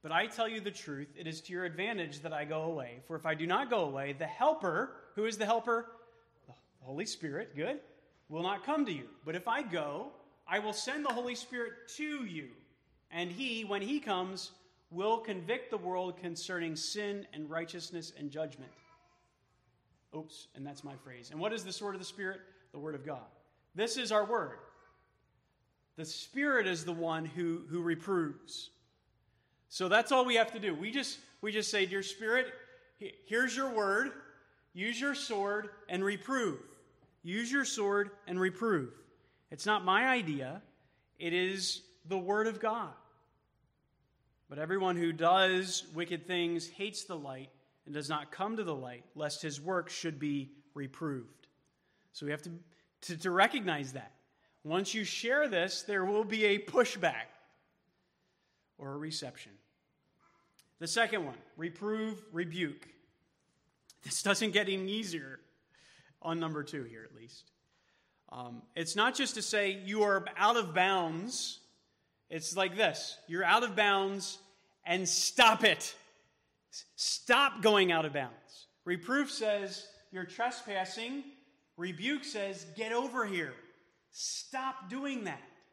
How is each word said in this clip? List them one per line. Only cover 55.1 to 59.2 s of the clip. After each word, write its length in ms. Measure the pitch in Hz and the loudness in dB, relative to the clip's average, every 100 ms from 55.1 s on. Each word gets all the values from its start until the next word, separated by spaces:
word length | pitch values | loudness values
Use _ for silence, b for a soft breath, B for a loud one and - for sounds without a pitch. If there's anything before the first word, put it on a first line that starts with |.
| - 233 277 302 | -2 2 4 4
this, 320 | 190 180 185 | 4 2 -2
there 240 | - 202 | -2 0
will 200 | 185 208 | 2 2
be 200 | 214 220 | 2 4
a 140 | 214 202 | 6 4
pushback 640 | 202 170 226 - 170 120 117 - _ _ _ _ _ _ _ _ _ _ _ _ _ _ | 2 4 4 4 2 2 -8 -14 _ _ _ _ _ _ _ _ _ _ _ _ _ _
or 160 | 139 | -10
a 60 | 139 | -6
reception. 540 | 156 156 | -6 -6